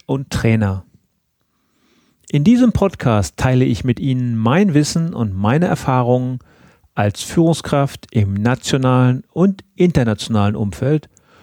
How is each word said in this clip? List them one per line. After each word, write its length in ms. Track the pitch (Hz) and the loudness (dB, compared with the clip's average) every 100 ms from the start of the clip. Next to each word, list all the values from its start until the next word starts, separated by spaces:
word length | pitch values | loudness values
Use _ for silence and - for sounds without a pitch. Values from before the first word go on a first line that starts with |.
| - | -6
und 240 | 135 139 | -6 -4
Trainer. 540 | - 117 110 101 95 - _ _ _ _ _ _ _ _ _ _ _ _ _ - | -2 0 2 0 -4 -10 _ _ _ _ _ _ _ _ _ _ _ _ _ -4
In 140 | 147 | 0
diesem 300 | 156 240 247 | 4 4 4
Podcast 640 | - 196 - 135 107 95 - | 2 -2 0 0 0 -2 -2
teile 280 | 131 127 | 0 2
ich 200 | 131 117 | 2 0
mit 160 | 131 117 | -2 -2
Ihnen 360 | 135 127 123 113 | -2 -2 -2 -2
mein 380 | 110 160 202 | 2 2 2
Wissen 400 | 147 147 170 165 | 2 0 -2 -4
und 180 | 117 110 | -4 -4
meine 340 | 95 104 147 180 | 0 0 2 0
Erfahrungen 760 | 139 - 127 120 127 127 127 _ _ - _ _ | -2 0 0 2 0 -2 -8 _ _ -20 _ _
als 300 | - 104 - | -2 -2 -2
Führungskraft 840 | - 175 165 160 - 143 139 - - | -4 0 2 0 -2 -2 -2 -6 -6
im 240 | 117 101 | -2 -2
nationalen 880 | 98 117 127 - 143 131 127 127 127 - | 0 -2 -2 -2 -2 2 4 2 0 -6
und 300 | 160 196 196 - - | 0 0 0 -12 0
internationalen 800 | 180 151 113 104 - 113 101 107 | 2 2 0 -2 -2 0 0 0
Umfeld 520 | 104 - 131 151 - _ _ _ | -6 -4 -2 -2 -4 _ _ _